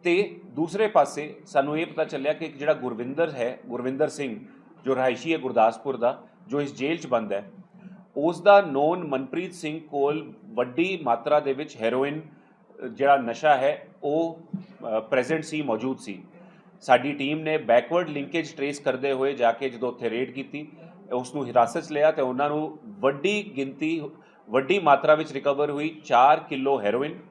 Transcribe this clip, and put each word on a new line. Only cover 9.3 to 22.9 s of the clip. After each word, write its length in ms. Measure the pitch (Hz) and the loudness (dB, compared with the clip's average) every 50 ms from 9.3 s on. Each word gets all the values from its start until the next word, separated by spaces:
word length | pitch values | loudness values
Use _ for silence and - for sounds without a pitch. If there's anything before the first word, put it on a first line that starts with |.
| - 165 185 175 180 | -6 -6 -6 -6 -10
ਸਿੰਘ 260 | - 160 151 151 160 | -8 -8 -8 -8 -8
ਕੋਲ 540 | 156 - 143 143 139 143 151 156 151 - - - - | -12 -8 -2 0 0 0 0 -2 -8 -10 -18 -20 -20
ਵੱਡੀ 540 | 107 113 117 120 123 123 165 175 190 190 175 151 | -8 -2 -2 -2 -2 0 -2 0 0 -2 -4 0
ਮਾਤਰਾ 360 | 123 117 117 - 151 147 151 | 0 0 0 2 2 2 2
ਦੇ 140 | 139 139 135 | 2 0 -4
ਵਿੱਚ 220 | 131 151 147 - - | -4 -6 -10 -8 -2
ਹੈਰੋਇਨ, 400 | 110 113 123 131 139 143 147 156 | -2 0 0 0 0 -2 -4 -8
ਅ, 640 | 156 - - - _ _ _ _ _ _ - - 127 | -10 -14 -20 -20 _ _ _ _ _ _ -16 -12 -12
ਜਿਹੜਾ 300 | 127 110 104 135 139 143 | -12 -4 2 6 6 6
ਨਸ਼ਾ 400 | 135 123 117 117 - 156 151 143 | 6 4 -4 -6 0 4 4 4
ਹੈ, 300 | 127 135 139 151 - - - - _ - | 4 2 0 -2 -2 -10 -20 -18 _ -4
ਉਹ, 360 | 143 147 160 165 165 165 165 - - - | -2 0 0 -2 -2 -6 -12 -12 -12 -12
ਅ, 420 | - - - - - 120 117 107 110 | -12 -12 -16 -18 -12 -6 -2 -2 -2
ਪ੍ਰੈਜ਼ੈਂਟ 440 | 110 - 139 131 120 127 160 160 156 | 0 0 0 0 0 0 -2 -4 -4
ਸੀ, 180 | - 151 151 | -6 -6 -6
ਮੌਜੂਦ 360 | 147 131 110 107 113 131 131 | -2 -2 -2 -2 -2 -6 -6
ਸੀ। 260 | 127 - 110 98 90 - - - - - - - - _ - _ - | -6 -10 -14 -14 -14 -16 -20 -20 -20 -20 -20 -20 -20 _ -20 _ -14
ਸਾਡੀ 320 | - - 127 120 123 147 143 | 4 4 4 4 4 -2 -4
ਟੀਮ 260 | 143 139 139 156 160 | -4 -4 -4 -4 -4
ਨੇ 180 | 156 156 156 | -2 0 -2
ਬੈਕਵਰਡ 520 | 151 151 - 117 123 - - 165 175 180 156 | 0 2 4 4 4 4 2 -2 -2 0 -2
ਲਿੰਕੇਜ 460 | 147 143 139 135 - 165 156 151 - | -6 -8 -8 -4 -4 -4 -4 -4 -6
ਟਰੇਸ 240 | - 139 143 147 143 | -6 -6 -6 -6 -4
ਕਰਦੇ 320 | - 143 127 123 127 139 | -4 -4 -2 -2 -2 -2
ਹੋਏ 220 | 135 131 135 139 139 | 0 0 0 -2 0
ਜਾ 180 | 120 120 117 | 2 2 2
ਕੇ 180 | 117 - 139 131 | 2 0 -6 -6
ਜਦੋਂ 200 | 120 113 123 123 | -4 -4 -6 -6
ਉੱਥੇ 200 | 120 - 123 113 | -6 -4 -4 -4
ਰੇਡ 220 | 107 120 131 131 | -2 -2 -4 -4
ਕੀਤੀ, 360 | 123 135 131 - - 147 151 151 - - - - - - - - 123 | -6 -12 -12 -10 -12 -12 -12 -14 -18 -20 -20 -20 -20 -20 -10 -6 -6
ਉਸ 220 | 123 123 - - | -6 -6 -6 -8
ਨੂੰ 120 | 147 131 | -8 -8
ਹਿਰਾਸਤ 320 | 120 123 123 120 117 - 170 | 2 4 4 4 4 0 -8
'ਚ 120 | - - | -8 -4
ਲਿਆ 200 | 151 143 151 156 | 0 2 2 4
ਤੇ 100 | 156 156 | 4 2
ਉਹਨਾਂ 280 | 135 127 127 127 143 147 | -2 -2 0 0 0 0
ਨੂੰ 300 | 147 151 156 156 - - - | 0 -2 -4 -6 -10 -14 -18
ਵੱਡੀ 680 | 113 | -18